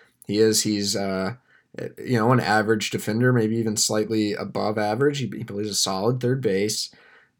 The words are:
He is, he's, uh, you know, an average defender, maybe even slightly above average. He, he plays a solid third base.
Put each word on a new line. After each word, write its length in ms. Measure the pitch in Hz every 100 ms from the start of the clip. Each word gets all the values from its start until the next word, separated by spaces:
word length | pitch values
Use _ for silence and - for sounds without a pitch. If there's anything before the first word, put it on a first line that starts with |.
| _ _ -
He 100 | 104
is, 280 | 110 107
he's, 300 | 110 104 101
uh, 420 | 101 98 95 95 123 _ _ _ - - -
you 220 | - 120
know, 120 | 113
an 80 | 127
average 500 | 82 107 107 113 -
defender, 420 | 110 - 110 127
maybe 240 | 123 110 113
even 220 | 113 104
slightly 560 | - 107 104 110 104
above 420 | - 98 98 101 107
average. 440 | 104 110 143 143
He, 120 | 123
he 100 | -
plays 260 | 117 101 107
a 40 |
solid 460 | 98 - 95 107 127
third 220 | 123 135
base. 520 | 113 95 107 110 - - - - _